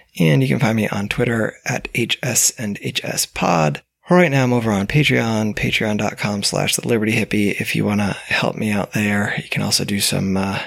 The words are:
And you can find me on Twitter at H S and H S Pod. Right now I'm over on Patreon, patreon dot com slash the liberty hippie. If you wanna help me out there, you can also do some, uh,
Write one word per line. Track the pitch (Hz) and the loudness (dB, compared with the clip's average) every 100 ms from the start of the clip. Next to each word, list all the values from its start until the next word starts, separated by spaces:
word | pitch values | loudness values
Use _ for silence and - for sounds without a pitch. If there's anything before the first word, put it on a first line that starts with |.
| _ - | _ 0
And | 160 139 | 4 4
you | 131 | 4
can | 123 | 2
find | 113 113 | 2 2
me | 107 | 0
on | 101 101 | -2 -4
Twitter | - 123 113 107 - | -2 0 0 -2 -4
at | - 127 - | -6 -6 -4
H | - 113 - | -4 -2 -2
S | 131 110 - - | -2 0 0 -2
and | 107 101 | -6 -6
H | - - | -6 -6
S | - - - | -4 -4 -4
Pod. | - 185 165 156 143 _ _ - | -2 0 2 2 -2 _ _ 2
Right | 180 170 | 4 6
now | 139 | 4
I'm | 127 | 2
over | 120 113 | 2 2
on | 98 101 | 0 2
Patreon, | 151 143 123 113 110 107 - | 2 4 2 2 0 0 -2
patreon | - - 110 107 | -2 0 0 0
dot | 107 - | -2 -4
com | 107 101 | -4 -2
slash | - - 98 - | -2 0 0 -2
the | - | 0
liberty | 117 107 | 0 2
hippie. | 113 101 107 101 - | 0 0 0 2 0
If | 113 | -2
you | 110 | 0
wanna | 104 104 101 | 0 0 0
help | - - - - | -4 -4 -2 0
me | - 110 | -2 -2
out | 101 - | -2 -2
there, | 110 104 104 104 - | -2 0 0 -2 -4
you | - | -4
can | - | -4
also | 104 - | -2 -2
do | 98 101 | -2 -2
some, | - 98 98 95 | 0 0 0 0
uh, | 98 98 | -2 -4